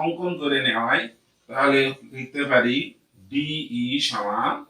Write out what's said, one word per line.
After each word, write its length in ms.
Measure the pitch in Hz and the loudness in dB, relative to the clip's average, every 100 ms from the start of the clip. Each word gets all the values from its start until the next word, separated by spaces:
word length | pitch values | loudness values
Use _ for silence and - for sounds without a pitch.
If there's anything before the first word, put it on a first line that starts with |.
অঙ্কন 300 | 165 170 180 156 | 2 -2 -4 -2
করে 160 | 143 135 123 | 0 0 2
নেওয়া 180 | - 117 | 0 2
হয়, 180 | - - - _ _ - | 0 -2 -10 _ _ -10
তাহলে 300 | 117 139 135 135 135 - | 0 4 4 2 -2 -12
লিখতে 280 | 131 131 143 139 | -14 -10 -4 2
পারি 240 | 123 120 135 - - _ _ 95 | 4 4 2 -2 -10 _ _ -6
ডিই 680 | 139 151 156 143 120 123 143 - | -4 -2 -4 -6 -4 -2 0 -2
সমান 440 | 113 104 104 - - - | -2 -2 0 -2 -2 -8